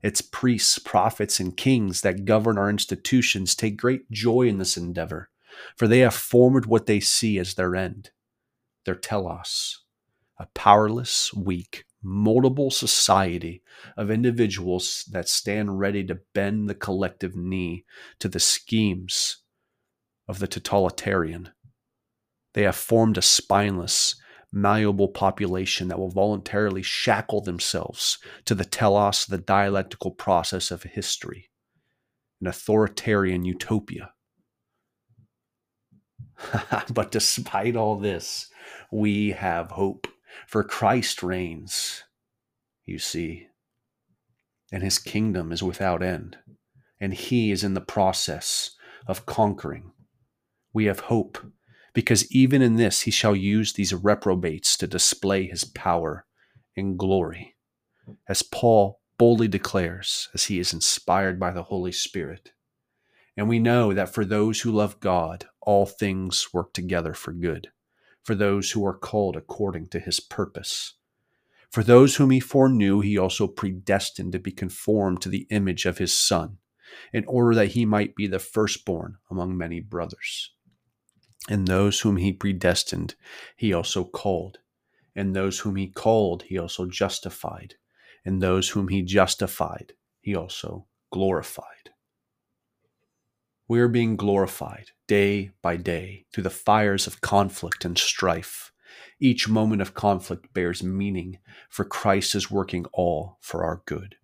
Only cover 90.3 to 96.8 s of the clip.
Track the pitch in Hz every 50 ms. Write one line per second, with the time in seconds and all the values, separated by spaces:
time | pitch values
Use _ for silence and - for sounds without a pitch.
90.3 | 101 87 82 92 - - - - - 92 - _ _ _ _ _ - 92 98 95
91.3 | 92 78 - - - - - - - _ _ - _ _ _ _ _ _ _ _
92.3 | _ _ _ _ _ _ _ _ _ _ _ _ _ _ _ _ _ _ _ _
93.3 | _ _ _ _ _ _ _ _ 117 120 120 120 117 120 117 113 113 98 101 101
94.3 | 98 98 95 92 - - - - - - - - _ _ _ - 104 101 101 101
95.3 | 101 104 95 95 _ _ - 87 85 87 87 95 85 82 90 92 98 - _ _
96.3 | - - 92 90 - - - - 104 110